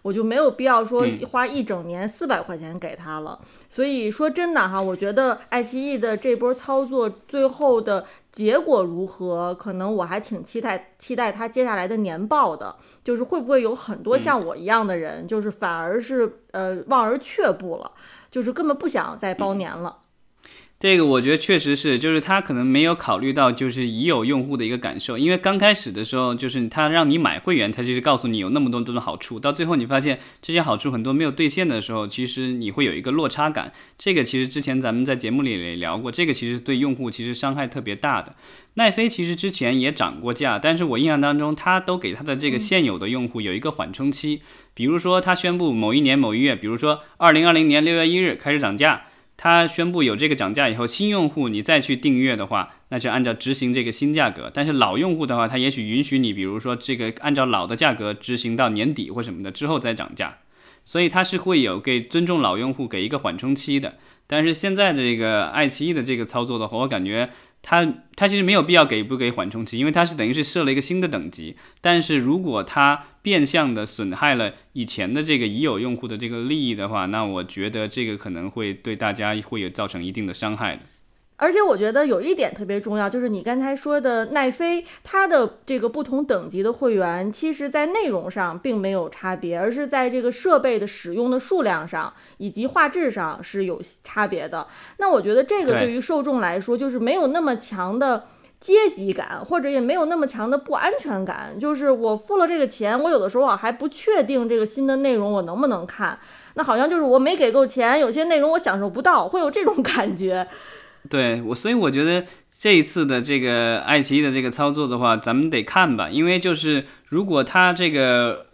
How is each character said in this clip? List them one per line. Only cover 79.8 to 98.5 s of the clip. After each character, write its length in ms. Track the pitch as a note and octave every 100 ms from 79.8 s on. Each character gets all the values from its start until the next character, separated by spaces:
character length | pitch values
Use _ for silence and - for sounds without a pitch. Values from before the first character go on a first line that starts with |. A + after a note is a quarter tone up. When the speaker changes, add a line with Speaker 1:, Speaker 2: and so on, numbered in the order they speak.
| G2+
Speaker 2:
成 160 | F2+
一 80 | F2
定 160 | G2+ G2
的 60 |
伤 240 | E2+ G#2+ A2
害 200 | G#2+ B1+
的。 60 | - _ _ _ _ -
Speaker 1:
而 140 | D#4+
且 120 | F#4
我 120 | G4
觉 160 | G3+ G#3+
得 160 | B3 D4
有 140 | F#3
一 140 | C4+
点 180 | F#4+ G#3+
特 140 | - G3
别 120 | G3+
重 200 | G#3+ G#3+
要， 100 | G3
就 100 | B3
是 80 | B3
你 140 | G3+
刚 160 | A3+ B3+
才 160 | C4+
说 240 | C#4 D4 D4
的 280 | B3+ A#3 A3
奈 240 | C#4+ C4
飞， 340 | B3+ E4+ F4 E4+ -
它 240 | - G4 F#4+
的 340 | D#4 A3+ -
这 160 | - B3+
个 80 | A3+
不 140 | D4
同 200 | C#4+ C4
等 280 | D4 G3+ D#3+
级 120 | F3+
的 80 | G#3
会 240 | A#3+ C4
员， 380 | G#3 F3 E3+ G3
其 180 | G#3+ D#4+
实 200 | C#4 C#4+
在 160 | D4 D4+
内 220 | G#4+ F4+
容 220 | F#3 E3+
上 280 | G3+ F3+ E3+
并 180 | C4 A3
没 140 | F#3+
有 180 | F#3+ D#3+
差 260 | - F#3
别， 240 | F#3 F3 E3+
而 140 | G3+
是 160 | B3 C#4+
在 220 | C#4 B3+
这 100 | B3+
个 100 | A#3+
设 280 | A#3+ F#4+ D4+
备 200 | C4 A3
的 80 | G3+
使 280 | - F3
用 160 | F#3 A#3+
的 100 | B3+
数 220 | B3+ F#4
量 260 | A3+ E3 E3
上， 240 | E3 D#3+ - - -
以 140 | G3+
及 160 | - B3+
画 240 | D#4 D4
质 200 | F4+ C#4+
上 320 | G3+ D#3+ -
是 220 | E3+ G3
有 160 | F#3+ E3 F3 -
差 220 | - G#3+ G#3
别 200 | F3 D3
的。 200 | C3+ - - - -
那 100 | G4
我 100 | C4+
觉 140 | F#3
得 100 | A#3+
这 220 | C4 G4+
个 80 | C#4+ A#3
对 100 | A#3+
于 80 | A#3+
受 240 | - D#4
众 180 | C#4 B3+
来 200 | F3+ F3+
说， 160 | G3 A#3+
Speaker 2:
对。 40 |
Speaker 1:
就 100 | C#4
是 80 | B3
没 160 | A#3
有 140 | F4+ C#4
那 120 | E4
么 160 | D4+ A#3+
强 420 | - G3+ F#3 A3+
的 280 | C4+ A3+ - - -